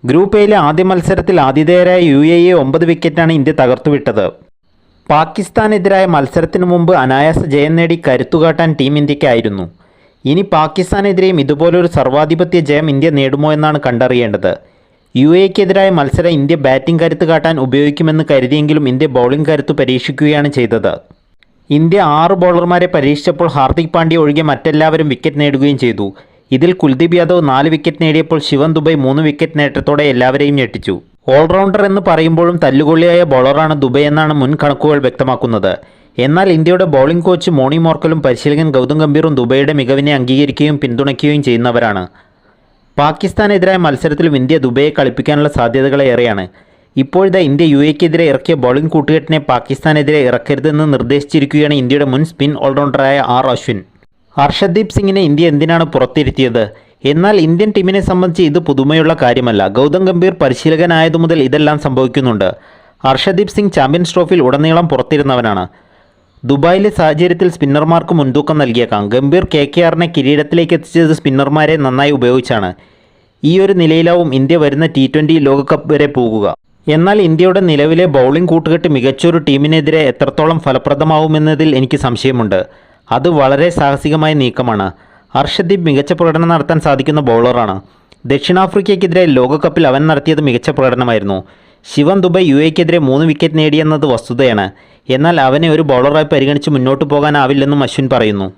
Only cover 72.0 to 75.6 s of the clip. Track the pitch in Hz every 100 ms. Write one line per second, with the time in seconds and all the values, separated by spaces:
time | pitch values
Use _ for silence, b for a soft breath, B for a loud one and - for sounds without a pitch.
72 | 143 143 120 131 123 113 95 90 b b
73 | b b b _ 147 180 196 185 165 160
74 | 165 175 165 131 135 170 147 143 160 147
75 | 135 151 156 160 139 139